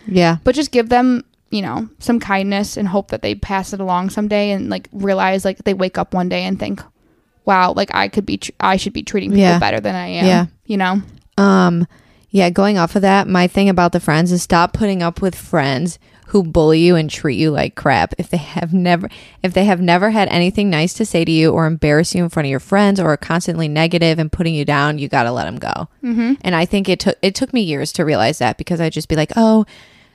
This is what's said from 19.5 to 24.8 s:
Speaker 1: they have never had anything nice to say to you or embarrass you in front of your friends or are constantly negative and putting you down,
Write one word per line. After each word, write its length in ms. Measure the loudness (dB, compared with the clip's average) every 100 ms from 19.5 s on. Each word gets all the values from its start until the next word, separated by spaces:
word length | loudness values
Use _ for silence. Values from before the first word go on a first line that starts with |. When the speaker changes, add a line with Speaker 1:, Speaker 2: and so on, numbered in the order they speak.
| 2
Speaker 1:
they 100 | 2
have 160 | 2
never 300 | 4 4 4
had 180 | 2 0
anything 400 | 2 0 0 0
nice 240 | 2 0
to 120 | -2 -2
say 200 | 0 0
to 60 |
you 200 | 2 4
or 140 | 2 0
embarrass 480 | 0 2 2 2
you 100 | 0
in 60 | -2
front 160 | -2 -2
of 60 |
your 80 | -4
friends 400 | 0 2 2 2
or 80 | 0
are 100 | -2
constantly 500 | -2 -4 -2 -4 -2
negative 520 | 0 0 2 0 0
and 120 | -2
putting 220 | -2 -2
you 100 | -2
down, 360 | 0 0